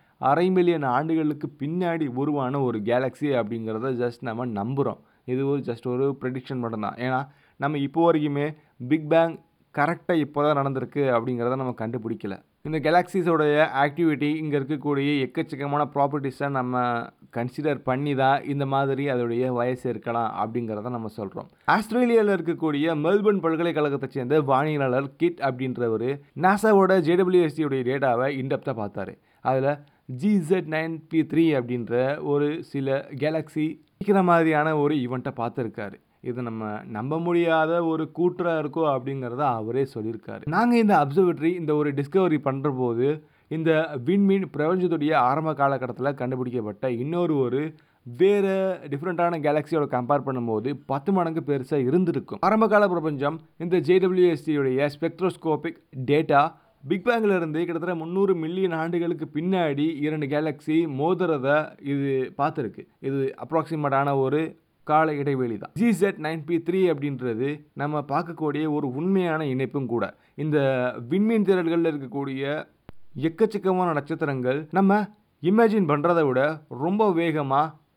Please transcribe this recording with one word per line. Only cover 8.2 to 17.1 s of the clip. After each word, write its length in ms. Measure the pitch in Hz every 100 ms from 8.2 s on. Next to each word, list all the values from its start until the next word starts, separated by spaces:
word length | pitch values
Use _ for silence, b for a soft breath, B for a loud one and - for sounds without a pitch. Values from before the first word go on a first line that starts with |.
| 147 143 147 151 b _ 123
Big 180 | 160 151
Bang 300 | 165 165 156 _ _ _ -
கரெக்டா 360 | 151 175 -
இப்போ 400 | 165 143 143 147
தான் 120 | 143 139
நடந்திருக்கு 300 | 131 123 147
அப்படிங்கிறத 600 | 135 117 123 120 120 131
நம்ம 200 | 127 117
கண்டுபிடிக்கல. 640 | 113 120 113 104 104 95 - _
இந்த 180 | 147 156
கேலக்சிஸோடைய 880 | 151 175 175 190 175 160 151 147 156 131
activity, 520 | 143 147 165 139 147 156
இங்க 240 | 156 143
இருக்கக்கூடிய 680 | 135 147 143 139 143 147 127
எக்கச்சக்கமான 600 | 160 160 131 139 143 143
ப்ராப்பர்ட்டிஸை 560 | 143 139 147 135 - 143
நம்ம 540 | 135 123 127 123 117 120